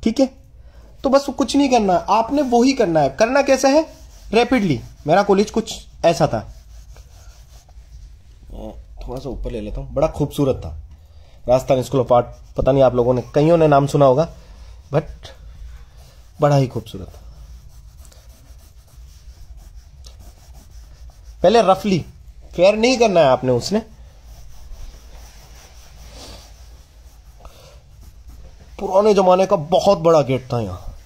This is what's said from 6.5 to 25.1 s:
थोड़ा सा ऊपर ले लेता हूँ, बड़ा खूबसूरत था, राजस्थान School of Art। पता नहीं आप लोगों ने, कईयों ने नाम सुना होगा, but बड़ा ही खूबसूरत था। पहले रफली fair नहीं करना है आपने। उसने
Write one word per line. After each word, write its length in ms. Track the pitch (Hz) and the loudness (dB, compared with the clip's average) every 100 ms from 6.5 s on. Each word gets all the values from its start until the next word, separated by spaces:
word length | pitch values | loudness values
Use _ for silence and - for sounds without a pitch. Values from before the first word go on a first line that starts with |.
| - - - - - - - - - - - _ - - - - - - - - - 110 101 - - | -20 -20 -20 -20 -20 -20 -20 -20 -20 -20 -20 _ -20 -20 -20 -20 -20 -20 -20 -20 -16 -16 -18 -20 -18
थोड़ा 180 | - 123 | -14 -12
सा 100 | 135 | -12
ऊपर 220 | 107 - | -10 -10
ले 100 | 120 | -10
लेता 200 | 104 - | -10 -10
हूँ, 120 | 139 | -10
बड़ा 140 | 123 156 | -4 -4
खूबसूरत 540 | - 143 - 143 117 85 | -2 -6 -2 -2 -2 -8
था, 40 | - - - - - - - - | -16 -18 -20 -20 -20 -20 -18 0
राजस्थान 340 | 127 - 135 | 0 2 -2
School 200 | 123 139 | 0 -2
of 80 | 120 | 2
Art। 120 | 123 117 - - - | 2 2 -8 -18 -4
पता 140 | - | 0
नहीं 120 | 135 | 4
आप 120 | 131 123 | 2 2
लोगों 180 | 120 | 0
ने, 80 | 123 117 151 | 0 -2 0
कईयों 220 | 151 170 | 2 4
ने 100 | 156 | 4
नाम 200 | 143 143 | 4 2
सुना 180 | 156 139 | 2 4
होगा, 220 | 127 165 - - - - - - | 4 0 -6 -20 -20 -20 -20 -6
but 400 | 143 147 - - - - - - - - - - - - - | -6 -6 -16 -20 -20 -20 -20 -20 -20 -20 -20 -20 -20 -20 -4
बड़ा 140 | 147 143 | 0 2
ही 120 | 131 | 0
खूबसूरत 400 | 123 - 98 92 | -4 -12 -16 -16
था। 140 | - - - - - - - - - - - - - - - - - - - - - - - - - - - - - - - - - - - - - - - - - - - | -18 -20 -20 -20 -20 -20 -20 -20 -20 -20 -20 -20 -20 -20 -20 -20 -20 -20 -20 -20 -20 -20 -20 -20 -20 -20 -20 -20 -20 -20 -20 -20 -20 -20 -20 -20 -20 -20 -20 -20 -20 -20 -2
पहले 180 | 175 226 | 2 4
रफली 380 | 190 185 208 185 - - - - - - | 2 0 0 -2 -4 -16 -20 -20 -16 0
fair 200 | 180 214 | 2 2
नहीं 220 | 226 254 | 0 2
करना 220 | 226 180 | 2 4
है 80 | 147 | 4
आपने। 240 | 127 127 | 2 0
उसने 280 | 123 - 208 - - - - - - - - - - - - - | -2 -2 -4 -6 -20 -20 -20 -20 -20 -20 -20 -18 -16 -16 -18 -20